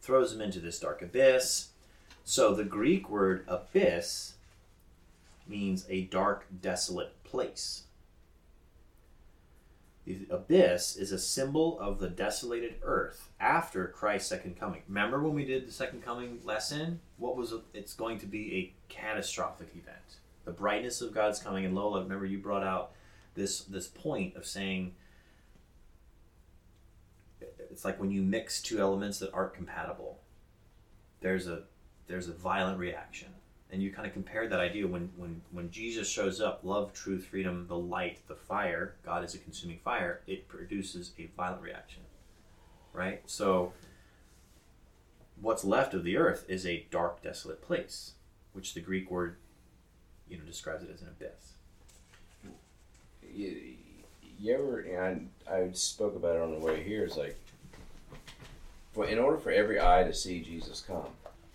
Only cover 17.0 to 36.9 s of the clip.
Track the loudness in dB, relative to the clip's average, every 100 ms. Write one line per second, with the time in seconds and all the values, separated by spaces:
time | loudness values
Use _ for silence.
17 | -10 -6 -4 -2 -4 -6 -10 -12 -12 -6
18 | -4 -4 -6 -6 -4 -4 -4 -8 -18 -10
19 | -4 -4 -4 -2 -4 -4 -14 -16 -18 -20
20 | -20 -20 -20 -16 -12 -2 0 2 0 -4
21 | -2 2 2 2 -2 -2 0 2 2 2
22 | 0 -2 -2 -2 0 0 2 0 -2 -10
23 | -20 -20 -12 -2 -2 -2 -6 -8 -8 -6
24 | -2 -2 -2 -6 -10 -4 -2 -2 -2 -8
25 | -20 -20 -20 -20 -20 -20 -20 -20 -20 -20
26 | -20 -20 -20 -20 -20 -20 -20 -20 -20 -20
27 | -20 -20 -20 -20 -18 -16 -16 -8 -6 -2
28 | 0 2 2 2 0 -4 0 2 4 4
29 | 0 -4 -4 -2 -2 -4 -10 -8 -8 -8
30 | -10 -14 -20 -20 -20 -20 -20 -20 -20 -20
31 | -20 -4 0 2 0 -6 -10 -20 -20 -20
32 | -8 -6 -6 -4 0 2 2 0 -4 -6
33 | -10 -14 -16 -20 -20 -20 -8 -2 -2 -4
34 | -8 -8 -6 -4 0 2 2 0 -2 -2
35 | -4 -8 -10 -10 -10 -8 -8 -6 -6 -4
36 | -2 0 0 2 0 0 -2 0 -2